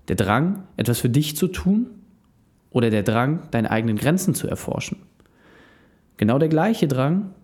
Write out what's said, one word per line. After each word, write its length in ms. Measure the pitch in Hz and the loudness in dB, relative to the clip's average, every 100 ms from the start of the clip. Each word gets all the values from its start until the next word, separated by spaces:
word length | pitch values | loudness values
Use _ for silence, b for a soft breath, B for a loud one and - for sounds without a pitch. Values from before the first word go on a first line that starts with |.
| - | -4
Der 80 | 92 | 0
Drang, 480 | 98 113 175 208 - - | 2 2 0 -4 -8 -4
etwas 240 | 113 117 | -2 0
für 80 | 127 | 0
dich 300 | 131 151 - | 0 0 -2
zu 80 | 185 | -4
tun? 380 | - 185 214 240 - - _ _ _ _ _ _ | 0 0 0 -2 -8 -20 _ _ _ _ _ _
Oder 200 | 127 117 | 0 2
der 120 | 107 | 2
Drang, 420 | 101 110 131 165 - | 2 2 2 -2 -2
deine 200 | 117 110 | -2 0
eigenen 260 | 110 113 104 | 0 0 0
Grenzen 380 | 135 185 190 | 0 2 0
zu 120 | - - | -2 -4
erforschen? 520 | - - - - - - _ b b b b b b b b b - | -6 -6 -6 -6 -12 -14 _ b b b b b b b b b -2
Genau 200 | 107 135 | 0 2
der 120 | 160 | 2
gleiche 360 | 156 196 226 156 | 2 0 0 -2
Drang 440 | 127 139 185 202 - | 0 0 0 -4 -12